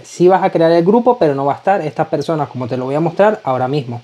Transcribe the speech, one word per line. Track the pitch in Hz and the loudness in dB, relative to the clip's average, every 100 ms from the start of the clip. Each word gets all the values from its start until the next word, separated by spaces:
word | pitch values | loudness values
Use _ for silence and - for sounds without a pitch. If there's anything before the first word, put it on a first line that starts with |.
| - | -8
Sí | - 175 | 0 4
vas | 185 | 4
a | 185 | 2
crear | 180 165 | 2 2
el | 170 170 | 4 4
grupo, | 233 233 240 | 2 2 2
pero | 160 139 | 0 0
no | |
va | 139 135 | -2 -2
a | |
estar | - 196 | -2 -2
estas | 156 - 156 | -2 -4 -4
personas | 151 139 160 139 | -4 -4 -4 -4
como | 123 123 | -6 -6
te | 127 | -6
lo | 127 | -4
voy | 143 | -2
a | |
mostrar | 165 170 208 214 | -2 2 0 0
ahora | 135 127 127 | -4 -4 -2
mismo. | 147 123 117 | -4 -6 -12